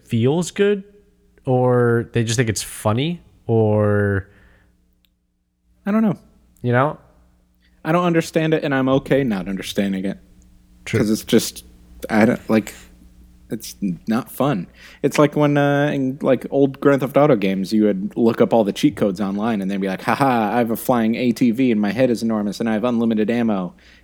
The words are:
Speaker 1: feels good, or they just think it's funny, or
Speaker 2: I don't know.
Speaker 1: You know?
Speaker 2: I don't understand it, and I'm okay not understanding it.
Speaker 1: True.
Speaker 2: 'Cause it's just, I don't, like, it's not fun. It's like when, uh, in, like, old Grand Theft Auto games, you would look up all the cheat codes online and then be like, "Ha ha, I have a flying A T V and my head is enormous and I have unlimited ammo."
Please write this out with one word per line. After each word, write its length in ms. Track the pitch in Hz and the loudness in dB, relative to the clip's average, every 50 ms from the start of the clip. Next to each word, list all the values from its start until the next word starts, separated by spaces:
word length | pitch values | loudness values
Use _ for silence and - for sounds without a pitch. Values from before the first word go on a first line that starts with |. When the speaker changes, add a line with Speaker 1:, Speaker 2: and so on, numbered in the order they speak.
| _ | _
Speaker 1:
feels 440 | - 123 113 113 131 151 180 170 - | -4 -2 0 2 2 2 0 -2 -4
good, 340 | - - 202 202 208 196 196 - - - _ _ _ _ _ _ _ _ _ | -2 0 2 2 2 0 -4 -10 -20 -20 _ _ _ _ _ _ _ _ _
or 640 | 135 127 127 127 123 123 123 120 120 117 117 113 - - | -2 0 2 2 2 2 4 4 4 2 0 0 -2 -2
they 120 | 120 113 | -2 -2
just 120 | 113 110 | 0 0
think 120 | 123 123 113 | 0 0 -2
it's 140 | 95 - - | -2 -4 -6
funny, 580 | - - - - 107 107 123 143 165 175 165 - _ _ _ _ | -10 -12 -4 -2 -2 0 0 -2 -4 -4 -8 -12 _ _ _ _
or 840 | - 113 113 110 107 107 107 104 104 104 104 104 101 101 95 - - _ _ _ _ _ _ _ _ _ _ _ _ _ _ _ _ _ _ _ _ _ _ _ _ _ _ _ _ _ _ _ | 0 2 2 4 4 2 2 2 2 2 2 2 0 0 -2 -4 -6 _ _ _ _ _ _ _ _ _ _ _ _ _ _ _ _ _ _ _ _ _ _ _ _ _ _ _ _ _ _ _
Speaker 2:
I 60 | 196 | -2
don't 120 | 208 220 220 | 0 2 2
know. 160 | 202 151 - - _ _ _ _ _ _ _ - | 2 0 -2 -8 _ _ _ _ _ _ _ -2
Speaker 1:
You 100 | 123 120 | 0 2
know? 260 | 123 135 151 - - - _ _ _ _ _ _ _ _ _ _ _ _ _ _ _ - | 2 2 2 -2 -6 -14 _ _ _ _ _ _ _ _ _ _ _ _ _ _ _ -4
Speaker 2:
I 80 | 151 160 | -2 0
don't 120 | 175 180 | 0 2
understand 500 | 175 170 165 160 - - 165 156 160 160 | 2 2 0 0 0 -2 -2 0 0 0
it, 100 | 151 - | 0 0
and 100 | 147 139 | 0 0
I'm 140 | 135 131 131 | 0 2 2
okay 340 | 135 135 - - 135 139 139 | 2 0 2 2 0 2 2
not 220 | 120 104 95 87 98 | 0 -2 -2 -4 -6
understanding 560 | 98 92 - - - - 98 98 98 95 95 | -8 -8 -8 -6 -4 -2 -2 -2 -2 -4 -4
it. 140 | 98 - - - - - - - - - - _ _ - - - | -6 -8 -8 -14 -20 -20 -20 -20 -20 -20 -20 _ _ -20 -20 -10
Speaker 1:
True. 160 | - - 113 | -4 -2 0
Speaker 2:
'Cause 100 | 110 104 | 0 0
it's 120 | 107 104 - | 0 -2 0
just, 420 | - - 110 - - - - - - - - - - - - - - | 2 2 2 2 0 -6 -14 -20 -20 -20 -20 -20 -20 -18 -16 -8 -2
I 140 | 110 107 110 | 2 4 4
don't, 260 | 117 - - - - | 4 2 0 -2 0
like, 240 | 110 110 104 - - - - - - - - - - - - - - - - - | 0 0 0 -2 -10 -18 -20 -20 -20 -20 -20 -20 -20 -20 -20 -20 -20 -20 -14 -12
it's 280 | - 107 - - - - 101 95 85 - - - | -12 -12 -12 -16 -12 -6 -6 -6 -6 -6 -6 -4
not 200 | 110 110 110 - - | -4 -4 -4 -6 -6
fun. 340 | - - 147 127 92 80 - - - - - - - - | -2 -2 0 0 -2 -6 -10 -14 -20 -20 -20 -12 -6 -4
It's 160 | 143 - - | -2 2 2
like 160 | 151 143 - | 2 2 2
when, 200 | 151 147 147 147 | 2 0 2 2
uh, 340 | 143 143 143 143 143 143 147 143 | 2 2 2 0 0 0 0 -2
in, 240 | 139 131 131 135 - | -2 -4 -4 -6 -4
like, 260 | - 131 131 120 - - | 0 0 0 0 -2 -4
old 300 | - 139 139 135 135 - | 0 0 0 0 0 0
Grand 200 | - 143 139 131 143 | 2 2 2 2 0
Theft 140 | 120 - | 0 2
Auto 200 | 139 147 151 131 | 2 4 4 4
games, 360 | 101 98 95 98 95 95 85 110 | 2 2 -2 -2 -2 -4 -2 0
you 120 | 107 107 | 2 2
would 320 | 104 98 92 98 104 - | 2 2 0 -4 -6 -4
look 240 | 113 117 113 113 - | 0 0 0 2 2
up 120 | 120 - 123 | 2 2 4
all 120 | 117 104 | 2 2
the 80 | 101 - | 0 0
cheat 240 | - - - 101 | 0 0 0 0
codes 240 | - 120 101 95 92 | 0 -2 -2 -2 -4
online 420 | 104 98 98 101 107 117 113 98 98 | -4 -6 -4 -4 -4 -4 -4 -4 -4
and 80 | 95 | -4
then 80 | 101 98 | -4 -4
be 60 | 98 | -4
like, 160 | 95 95 - - | -4 -4 -4 -2
"Ha 140 | 123 113 | -2 0
ha, 340 | - 139 135 123 117 107 98 110 | 0 0 0 2 0 0 0 0
I 60 | 123 | -2
have 140 | 120 113 113 | -2 -2 -4
a 40 | |
flying 380 | - - - 127 120 113 110 113 | -4 -2 -2 0 0 0 0 0
A 160 | 104 127 120 | 0 0 -2
T 220 | 110 - 127 120 107 | 0 2 0 0 2
V 180 | 131 135 123 | 2 0 0
and 100 | 110 107 | 2 0
my 120 | 104 101 92 | 0 -2 0
head 180 | 123 127 123 | 0 0 0
is 140 | 117 - 113 | 0 -2 -2
enormous 340 | 113 110 107 104 104 92 - | -2 -2 -2 -2 -4 -4 -4
and 100 | 117 113 | -4 -2
I 40 | 110 | -2
have 100 | 104 107 | 0 0
unlimited 480 | 123 120 113 117 117 110 107 107 101 | 0 0 0 0 0 0 0 0 0
ammo." 440 | 117 120 117 113 104 95 90 87 - - _ - - - | 0 -2 0 -2 -2 -2 -4 -6 -10 -16 _ -20 -20 -20